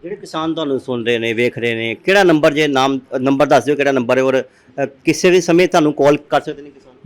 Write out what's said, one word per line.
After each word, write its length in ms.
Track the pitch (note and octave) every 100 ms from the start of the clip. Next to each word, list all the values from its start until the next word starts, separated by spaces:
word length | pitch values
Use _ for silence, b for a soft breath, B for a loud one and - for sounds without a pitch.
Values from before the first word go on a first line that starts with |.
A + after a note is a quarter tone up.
ਜਿਹੜੇ 140 | E3+ G3
ਕਿਸਾਨ 380 | F#3 E3 D#3+
ਤੁਹਾਨੂੰ 260 | D#3+ D3+ C3
ਸੁਣ 240 | - B2
ਰਹੇ 140 | A#2 A#2+
ਨੇ, 140 | A2+
ਵੇਖ 260 | A2+ B2 A#2
ਰਹੇ 160 | A#2
ਨੇ, 200 | A2+ A2+
ਕਿਹੜਾ 280 | A2 - G3
ਨੰਬਰ 300 | F#3 D#3 D#3
ਜੇ 160 | C#3+ D3+
ਨਾਮ, 320 | C3 C3+ C3+ - C3
ਨੰਬਰ 260 | B2+ C#3 C#3+
ਦੱਸ 180 | C#3
ਦਿਓ 120 | A#2+ C#3+
ਕਿਹੜਾ 160 | C#3
ਨੰਬਰ 260 | C3+ A#2 B2+
ਹੈ 40 |
ਔਰ, 200 | C3 C3
ਅ, 440 | - _ _ - C#3 -
ਕਿਸੇ 260 | - D#3 F#3
ਵੀ 100 | F3+
ਸਮੇਂ 280 | E3+ E3+ F3+
ਤੁਹਾਨੂੰ 240 | F3+ D3+
ਕਾਲ 240 | D3 C#3 D3
ਕਰ 240 | D3 D3
ਸਕਦੇ 220 | D3 C#3+
ਨੇ 80 | D3
ਕਿਸਾਨ? 240 | - _ _